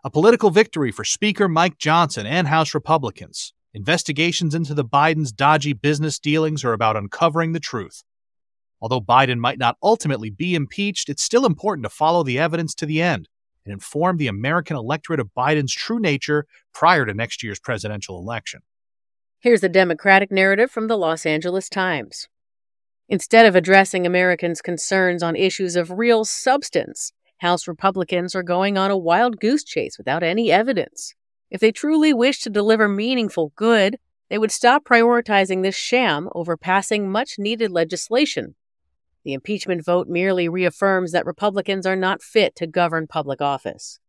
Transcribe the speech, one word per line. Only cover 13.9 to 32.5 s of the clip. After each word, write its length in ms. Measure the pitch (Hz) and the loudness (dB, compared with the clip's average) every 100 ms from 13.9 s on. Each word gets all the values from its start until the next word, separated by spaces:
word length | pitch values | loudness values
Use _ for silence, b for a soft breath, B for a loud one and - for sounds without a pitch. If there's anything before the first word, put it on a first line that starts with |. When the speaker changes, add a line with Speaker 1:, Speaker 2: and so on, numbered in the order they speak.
| 147 175 170 | -2 -2 0
Speaker 1:
the 120 | 131 | -2
American 460 | 98 127 170 - | -2 -2 -2 -4
electorate 460 | 147 113 151 - 160 | -8 -4 -6 -4 -4
of 140 | 110 - | -4 -2
Biden's 380 | 131 151 135 | 0 0 -2
true 240 | - - 233 | -6 -6 -2
nature 460 | 196 139 - 147 143 b b | -2 -2 0 -2 -2 b b
prior 320 | - 165 175 | 0 4 4
to 80 | 113 | 0
next 300 | 104 117 - | -4 -6 -8
year's 180 | 113 98 | -10 -10
presidential 580 | - 110 104 104 - 90 | -8 -6 -6 -10 -12 -12
election. 420 | 95 117 - - _ _ _ _ _ _ _ _ | -10 -10 -12 -18 _ _ _ _ _ _ _ _
Speaker 2:
Here's 220 | 240 220 | 2 4
the 80 | 190 | 4
Democratic 640 | 185 180 160 202 196 196 | 4 2 2 4 4 4
narrative 380 | 190 190 196 254 | 2 2 2 0
from 180 | - 220 | -2 -4
the 80 | 220 | -2
Los 300 | 165 160 156 | -2 -2 -2
Angeles 420 | 156 175 185 - | -2 -2 -4 -4
Times. 580 | 196 185 151 104 - - _ _ _ _ _ _ _ _ | -4 -2 -4 -6 -14 -18 _ _ _ _ _ _ _ _
Instead 360 | 196 - 226 226 | -6 4 8 8
of 100 | 185 | 6
addressing 480 | 165 196 190 190 | 6 4 4 0
Americans' 560 | 175 180 180 175 170 165 | 0 2 2 2 -2 -4
concerns 640 | - - - 190 185 175 | -6 -6 -2 0 2 0
on 120 | 170 | -2
issues 420 | - 185 - 185 175 | 0 0 0 -2 -2
of 160 | 170 | -4
real 340 | 185 233 226 220 | -2 2 2 0
substance, 840 | - 262 285 - 170 - - - _ _ _ | -4 0 0 0 -6 -6 -10 -14 _ _ _
House 280 | 175 175 - | -2 -2 -4
Republicans 680 | 160 196 190 175 180 180 | -4 -2 -2 -2 -2 -2
are 80 | 190 | -6
going 340 | 175 175 196 196 | -2 0 0 0
on 140 | 196 | 0
a 80 | 196 | 0
wild 420 | 165 175 247 220 | 2 2 2 0
goose 240 | 208 294 | 0 0
chase 320 | - - 113 - | -2 -6 -6 -8
without 260 | 113 151 | -6 -2
any 300 | 165 202 226 | -2 0 2
evidence. 640 | 175 233 208 - - - _ _ _ _ | 2 2 -2 -4 -10 -18 _ _ _ _
If 80 | 190 | 0
they 140 | 226 | 0
truly 400 | - 294 311 311 | 0 0 2 4
wish 300 | 247 254 277 | 4 2 0
to 80 | 240 | -4